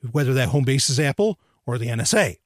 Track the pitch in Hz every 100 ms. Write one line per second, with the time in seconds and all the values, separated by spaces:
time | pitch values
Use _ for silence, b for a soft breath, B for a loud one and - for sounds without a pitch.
0 | 123 147 135 135 123 147 131 135 - 131
1 | 147 135 208 202 _ _ - 123 117 117
2 | 113 220 165 87